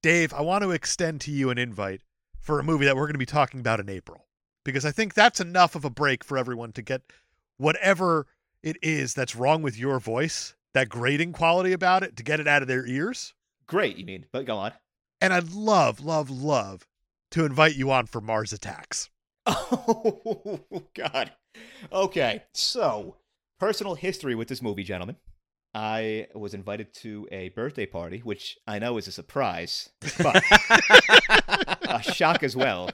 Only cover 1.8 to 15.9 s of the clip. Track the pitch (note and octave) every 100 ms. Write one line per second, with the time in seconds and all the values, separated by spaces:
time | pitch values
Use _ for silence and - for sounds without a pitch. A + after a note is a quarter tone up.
1.8 | G2 F#2+ _ _ _ - - D3 C#3+ D#3+
2.8 | C#3 C3 D3 D3+ B2+ D3 C3+ C3 A#2 A2
3.8 | G2 F#2+ - E2 _ _ _ _ - C3+
4.8 | D3 C#3+ A3 - G#3+ - F3 F3+ F3 D#3+
5.8 | C#3+ A#2+ C#3+ B2+ - C3+ B2 A#2+ A#2 A2
6.8 | A2 C3 _ _ _ _ _ _ C#3 E3
7.8 | F#3+ F#3 F#3 D#3+ C#3 _ _ _ D#3 D#3
8.8 | D#3 D#3 C3 - B2+ A2+ C3 D#3+ D3+ G#2+
9.8 | B2+ C3 A2 A#2 D#3 - - _ _ C3+
10.8 | B2+ A#2+ A#2+ C#3+ C#3+ C3+ E3 F3 F#3 F#3
11.8 | F3+ F#3 G#3 - A2+ D#3 D3 D3 C3 B2+
12.8 | B2 C3 F#3 B3+ - _ _ _ _ F3
13.8 | E3 F#2 F#2+ F#2+ - B2+ C3 A2 G2+ -
14.8 | _ _ _ _ F#3 F3+ E3 G3 G#3+ G3+
15.8 | C3+